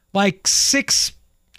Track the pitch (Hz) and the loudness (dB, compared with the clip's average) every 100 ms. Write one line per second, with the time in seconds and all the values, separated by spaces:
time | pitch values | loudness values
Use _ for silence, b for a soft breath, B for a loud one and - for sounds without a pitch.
0 | b 196 202 185 - - - 277 - - | b -2 -2 -2 -2 0 0 0 0 -2
1 | - - _ _ _ | -2 -8 _ _ _